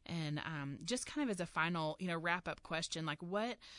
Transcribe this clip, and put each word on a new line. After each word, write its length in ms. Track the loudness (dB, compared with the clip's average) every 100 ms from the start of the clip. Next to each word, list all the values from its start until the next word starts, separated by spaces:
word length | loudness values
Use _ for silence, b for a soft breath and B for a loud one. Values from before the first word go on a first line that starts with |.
| -4
And, 320 | -2 0 0
um, 400 | -2 -2 -2 -4
just 220 | -2 -2 -2
kind 180 | 0
of 80 | 0
as 80 | 2
a 60 | 0
final, 520 | 4 4 4 2 0
you 80 | 0
know, 100 | 0
wrap 300 | 2 0 0
up 160 | -6
question, 420 | -2 -2 0 -2 -2
like 160 | -2
what, 360 | -2 0 0 -4 B